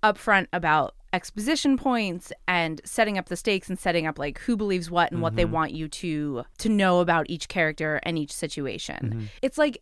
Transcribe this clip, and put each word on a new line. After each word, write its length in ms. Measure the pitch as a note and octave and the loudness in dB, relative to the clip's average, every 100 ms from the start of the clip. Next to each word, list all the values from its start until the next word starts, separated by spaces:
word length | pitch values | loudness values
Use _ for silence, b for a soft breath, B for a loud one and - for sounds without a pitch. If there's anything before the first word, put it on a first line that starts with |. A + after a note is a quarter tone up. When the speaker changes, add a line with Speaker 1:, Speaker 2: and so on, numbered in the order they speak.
Speaker 1:
upfront 440 | G#3+ G#3 A3+ G3 E3+ | 2 2 2 2 2
about 420 | F3+ E3 D3+ B2+ - - | 0 2 4 2 -4 -4
exposition 640 | F3+ - G#3+ A3+ D#4 C#4+ C4 | -4 -4 -4 0 2 4 2
points 560 | C4+ A#3+ G3+ F3 - - - | 2 0 0 -4 -10 -8 -2
and 340 | F3 E3 D#3 | 0 0 -4
setting 340 | - - A3 G3 | -4 0 2 0
up 100 | - | -4
the 60 | F3 | -2
stakes 320 | A3 F#3+ - | 0 0 -2
and 80 | F3+ | -4
setting 260 | F#3 E3+ D#3+ | 0 0 0
up, 100 | D3+ | -4
like, 200 | C#3+ - | -6 -4
who 160 | - A3 | -2 -2
believes 320 | G#3 F#3 E3 | 0 -2 0
what 200 | F3 E3+ | 2 2
and 100 | E3+ | 0
what 140 | E3 F3+ | 0 2
they 80 | |
Speaker 2:
Mm-hmm. 80 | E3+ | 2
Speaker 1:
want 180 | D#3+ D#3 | 2 -2
you 140 | D#3 D#3 | -4 -8
to, 560 | - F3 D3+ D3 B2 - - | -6 -4 -2 -2 -4 -8 -4
to 100 | A3+ | 0
know 300 | G#3 F#3+ F3+ | 4 6 6
about 300 | F3 E3 - | 4 2 0
each 180 | E3+ - | -6 -4
character 520 | F#3 D#3 D3+ D#3 D3+ | 0 0 0 -2 -2
and 140 | - E3 | -2 -2
each 140 | D3 | -4
situation. 640 | - D#3 - C3+ - - - | -6 -6 -4 -6 -6 -8 -6
Speaker 2:
Mm-hmm. 220 | A2+ A2+ G#2+ B | -6 -4 -8 B
Speaker 1:
It's, 160 | C4 - | -2 2
like, 200 | D4 - | 0 0